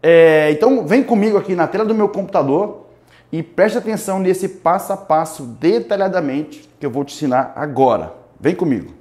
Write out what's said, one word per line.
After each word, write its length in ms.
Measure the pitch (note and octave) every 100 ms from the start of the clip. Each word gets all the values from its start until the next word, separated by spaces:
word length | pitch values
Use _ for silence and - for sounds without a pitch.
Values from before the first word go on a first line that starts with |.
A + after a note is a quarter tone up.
É, 520 | D#3 E3 E3 D#3 D3+
então 340 | D3+ A3+ C4+ D#3+
vem 160 | A3+
comigo 340 | C4 A3+ G#3 G3+
aqui 200 | - F3+
na 100 | D#3
tela 180 | G3
do 80 | A3
meu 160 | A3 G#3
computador 800 | G3+ F#3+ F#3 C#3 D3 G#3 - - _ _ _ _
e 100 | D#3+
preste 360 | D#3+ - G#3 A#3
atenção 420 | G#3+ G#3+ - F#3+
nesse 280 | F#3 F#3 F#3+
passo 440 | - E3 F3+ -
a 40 | F#3+
passo 460 | - D#3 D#3+ -
detalhadamente 1300 | C3 A2 D3+ A3+ - G3+ F#3+ F3+ D3+ C3+ D3+ - - _
que 80 | C#3+
eu 40 |
vou 140 | B2
te 100 | C#3
ensinar 380 | - D3 B2+ B2+ -
agora. 560 | D3+ C3 C3 G#2+ D#2 - - _
Vem 140 | -
comigo. 380 | F3+ F3 A#2+ E2+ -